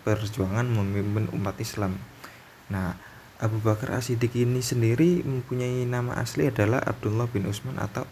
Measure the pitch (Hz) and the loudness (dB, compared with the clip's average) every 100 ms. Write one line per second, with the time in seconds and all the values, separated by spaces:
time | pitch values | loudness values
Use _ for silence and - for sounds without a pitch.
0 | 110 104 104 107 95 110 123 110 98 101 | 0 0 0 0 0 2 2 2 2 0
1 | 101 107 110 - 98 - 113 110 95 95 | 0 0 0 0 -2 -4 -6 -2 -2 -2
2 | - - - - - - - 101 90 - | -8 -18 -20 -20 -20 -16 -6 -2 -2 -4
3 | - - - - 113 110 110 107 - 123 | -10 -20 -18 -4 -2 0 2 0 0 -2
4 | 120 117 120 123 120 127 123 123 113 120 | -2 0 0 2 2 2 0 2 4 6
5 | 170 175 139 131 - 123 123 127 123 123 | 4 4 0 -2 -2 -4 -2 0 0 0
6 | 123 - 120 - 151 117 104 127 - 110 | -2 -2 -2 0 2 4 2 2 0 -2
7 | 107 110 120 98 98 101 127 139 - - | 0 0 0 -2 -2 -4 -6 -4 -4 -6
8 | - | -6